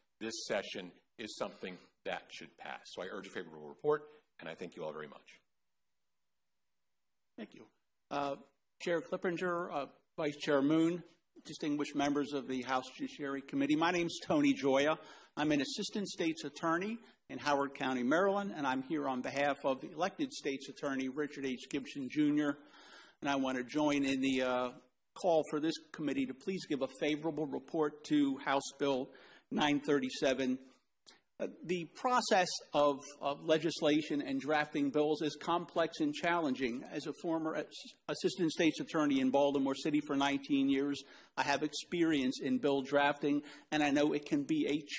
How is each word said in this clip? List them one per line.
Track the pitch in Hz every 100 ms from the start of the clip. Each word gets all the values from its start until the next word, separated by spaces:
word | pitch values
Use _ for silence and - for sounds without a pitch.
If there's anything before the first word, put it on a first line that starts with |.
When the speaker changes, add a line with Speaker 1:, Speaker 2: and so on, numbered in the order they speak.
| _ -
Speaker 1:
this | 113 113 -
session, | 104 - 104 90 - _ -
is | 107 -
something | 107 - 95 90 - _
that | 95 87 -
should | - 85 -
pass. | - 64 -
So | -
I | 92
urge | 98 95
a |
favorable | 107 90 78 73
report, | - 147 151 - - _ -
and | 82
I |
thank | 82 87 87
you |
all | 78
very | 76 73
much. | 69 - - _ _ _ _ _ _ _ _ _ _ _ _ _ _ _ _ _ _ _ -
Speaker 2:
Thank | 113
you. | - 110 _ _ _ -
Uh, | 143 143 139 - _ _ -
Chair | 180 170
Clippinger, | - 180 190 170 180 175 185
uh, | 151 139 - _ -
Vice | 151 143
Chair | 151 143
Moon, | 139 160 165 170 - _ _ - -
distinguished | 151 156 147 143 143
members | 143 143 127
of | 139 123
the | 131
House | 123 131 -
Judiciary | - 135 - 143 139
Committee, | 135 143 143 151
my | 165
name's | 175 170 - -
Tony | 156 143
Gioia. | 135 135 135 147 160 - - - -
I'm | 151
an | 147
Assistant | 135 - 196 220 190
State's | - 165 156
Attorney | 143 - 165 165 202 226 - _ -
in | 131
Howard | 147 143 139
County, | - 135 127
Maryland, | 123 165 196 202 202
and | 160 135
I'm | 131
here | - 151 143
on | 127
behalf | 131 135 143 139
of | 143 131
the | 156
elected | 151 175 - 135
State's | - 147 135 -
Attorney, | - 147 131 131
Richard | 135 147 147 135
H. | 120 -
Gibson, | 143 127 143 127
Junior. | 151 147 147 147 147 - - - - - _
And | 147
I | 139
want | 131 127
to |
join | 120 147 151 143
in | 135 135
the, | 135 131
uh, | 127 123 123 - - _ _
call | - 190 160 143
for | 151
this | 160 151 -
committee | - 147 135 127
to |
please | 131 - 185 -
give | 143
a | 131 -
favorable | 151 151 165 151 147
report | 131 - 165 147 147 -
to | 151 139 131
House | 147 139 - -
Bill | 143 131 135 - - - _
nine | - 147 143
thirty-seven. | 156 143 127 - 139 127 127 131 - _ _ _ - - _ -
Uh, | 202 -
the | 175 180 156
process | - 254 247 - 196 175 - -
of, | 147 147 135 - -
of | 139 147
legislation | 160 160 160 - 156 151 - 147
and | 135 135
drafting | 135 151 147 151 143
bills | 147 151 151
is | 156 -
complex | - 170 170 170 165 -
and | 147
challenging. | 147 170 175 151 127 127 123 -
As | 160 151
a | -
former | 175 160 160 160
ass-, | - - - - -
Assistant | 151 185 160 160
State's | - 165 -
Attorney | 135 165 147 135
in | 131
Baltimore | 139 143 143 135
City | 135 165 147 147
for | 139
nineteen | 139 139 - 139 135
years, | 135 143 139 - - - -
I |
have | 139 139
experience | 151 - - 175 165 147 127 139
in | 143 127
bill | 147 139
drafting, | 135 143 143 147 147 147 - - -
and | 151
I | 147
know | 143 151
it | 147 -
can | 147
be | 143 156 135
a | 151 -